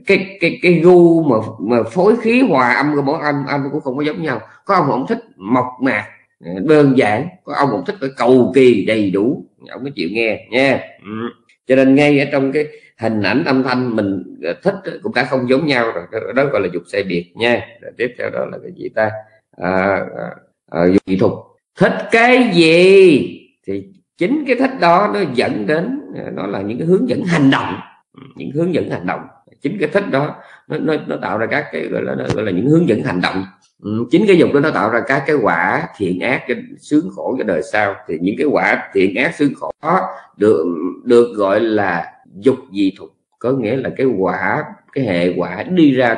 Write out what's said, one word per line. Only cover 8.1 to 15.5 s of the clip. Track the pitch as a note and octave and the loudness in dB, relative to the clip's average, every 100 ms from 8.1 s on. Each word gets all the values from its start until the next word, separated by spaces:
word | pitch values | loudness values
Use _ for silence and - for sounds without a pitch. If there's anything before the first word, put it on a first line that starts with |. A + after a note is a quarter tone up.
| C3+ | -2
cầu | A#2+ C3 A2+ C#3 | 4 4 4 6
kỳ | B2+ A2 F#2 | 6 6 2
đầy | A2 G2+ | 0 0
đủ, | F#2+ A2+ E3 - _ C2 | 0 -2 -2 -10 _ -18
ông | G2 | -12
mới | C#3 | -12
chịu | C#3 E2 | -8 -6
nghe | G#2+ A2+ F#2+ - | -2 -2 -4 -4
nha. | A#2 C3+ A2 - - | 0 2 0 -6 -18
Ừ. | F#2+ A2 A#2 - _ _ - | -14 -10 -10 -12 _ _ 0
Cho | C3 | 4
nên | C3+ C3+ | 6 6
ngay | D3 C#3+ | 4 2
ở | C#3 | 0
trong | C#3+ C3+ | -2 -2
cái | D3+ D3 - _ _ | -2 -4 -10 _ _
hình | A2+ G#2+ | -4 -2
ảnh | G2 A#2+ D#3+ | 0 0 0
âm | C3 | 0
thanh | C3 B2+ B2 A2 | 0 -2 -2 -2
mình, | G2+ F#2+ - - | -2 -4 -8 -10
ờ, | D#2+ F2+ | -8 -4
thích | - - - - | -4 -4 -12 -10
cũng | - | -4
đã | B2 | -2
không | C3+ C3 | -2 -2
giống | B2 | 2